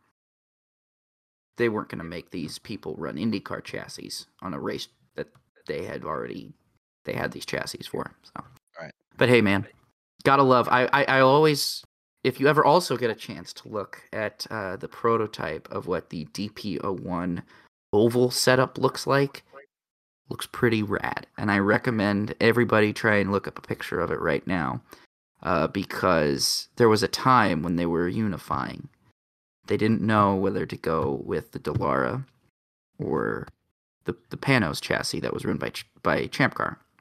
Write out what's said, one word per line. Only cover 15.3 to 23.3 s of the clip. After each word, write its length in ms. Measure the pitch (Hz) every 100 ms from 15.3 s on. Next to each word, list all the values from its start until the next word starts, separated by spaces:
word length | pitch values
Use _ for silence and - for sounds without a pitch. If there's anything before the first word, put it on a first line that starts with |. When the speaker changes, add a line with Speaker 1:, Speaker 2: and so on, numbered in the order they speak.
| - 82 78 -
Speaker 1:
of 160 | 98 85
what 240 | 87 -
the 160 | 87 76
D 160 | - 104
P 280 | - 104 80
oh 80 | -
one 500 | 95 90 87 90 87 - - _ _ _
oval 360 | 104 117 120 123
setup 460 | - - 127 127 -
looks 300 | 131 - -
like, 360 | 135 139 - - - - _ _ _ _ _ -
looks 180 | - -
pretty 360 | - 120 110
rad. 440 | 101 98 - - - -
And 120 | 104
I 80 | 101
recommend 760 | 98 113 - 113 101 101 104 -
everybody 540 | 117 113 113 110 107
try 240 | 101 117 104
and 160 | 95